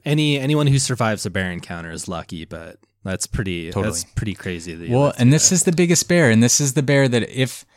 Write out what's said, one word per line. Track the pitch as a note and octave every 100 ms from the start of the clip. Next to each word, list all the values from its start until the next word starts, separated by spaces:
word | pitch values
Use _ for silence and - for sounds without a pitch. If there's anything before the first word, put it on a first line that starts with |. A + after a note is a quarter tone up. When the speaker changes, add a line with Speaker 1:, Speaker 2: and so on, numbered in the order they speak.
Speaker 1:
any, | - D3+ D3+ C#3
anyone | C3 D3+ C#3+
who | C3+
survives | - B2 A2 G#2 G2+
a |
bear | F#2+ F#2
encounter | F2 - E2+ E2
is | E2 -
lucky, | E2 - E2+ D#2+
but | E2 E2 - _ _
that's | F#2+ F#2 -
pretty, | - F#2+ F2 E2
Speaker 2:
Totally. | G2 F2+
Speaker 1:
that's | D#2+
pretty | - - G#2+
crazy | F2+ F#2+ E2+ F2
that | E2 E2+
you |
Speaker 2:
Well, | B2 C#3+
Speaker 1:
lived | -
Speaker 2:
and | B2
Speaker 1:
through |
Speaker 2:
this | D#3 -
Speaker 1:
that. | F3+
Speaker 2:
is |
the | -
biggest | E3+ F3 E3+ -
bear, | F3 C3+
and | A2
this | A#2+ -
is | C#3+
the | D3
bear | C3+ C#3 C3
that | A#2+ -
if, | B2+ C3 - -